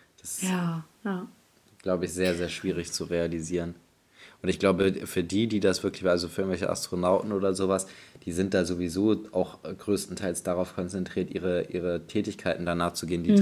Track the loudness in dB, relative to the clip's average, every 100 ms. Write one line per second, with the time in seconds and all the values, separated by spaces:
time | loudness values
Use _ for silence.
0 | _ _ -12 -6 -2 -2 -2 -4 -10 _
1 | -6 -6 -8 -16 _ _ _ _ -2 0
2 | -2 0 2 2 -2 -4 -4 -2 -4 -6
3 | -2 0 0 -2 -2 -2 -2 -8 _ _
4 | _ _ -20 -8 -4 2 4 6 4 2
5 | -4 -2 0 0 2 2 2 2 -2 -2
6 | 2 2 0 -2 -2 0 0 -2 -2 0
7 | 4 4 2 0 0 2 2 2 -2 -12
8 | -20 -14 -6 -2 2 2 2 0 -2 2
9 | 4 2 0 -2 -2 -4 -12 -10 0 0
10 | 0 -6 -4 -4 -2 -2 -2 -4 -4 -4
11 | -4 -2 -2 -2 0 0 0 -2 -2 -2
12 | -2 -4 -4 -4 -2 -2 0 0 0 -2
13 | -4 -2 6 6